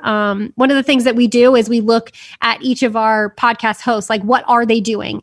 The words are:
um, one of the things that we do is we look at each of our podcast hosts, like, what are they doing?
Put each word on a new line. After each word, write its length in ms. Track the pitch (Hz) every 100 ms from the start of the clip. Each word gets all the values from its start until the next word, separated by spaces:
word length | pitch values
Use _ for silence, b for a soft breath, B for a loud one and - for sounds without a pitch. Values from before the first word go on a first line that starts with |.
um, 480 | - 214 208 202 208 -
one 160 | 262
of 40 | 277
the 80 |
things 200 | 269 269
that 120 | 240 240
we 120 | 240
do 280 | 240 247 254
is 140 | 214
we 120 | 233
look 300 | 214 226 226 - B B
at 200 | 233 226
each 180 | 262 247
of 140 | 247 220
our 400 | 220 214 208 -
podcast 460 | 233 226 226 214
hosts, 280 | - 220 -
like, 140 | 220
what 200 | 202 247 -
are 180 | 240 233
they 140 | 226
doing? 400 | 202 208 - -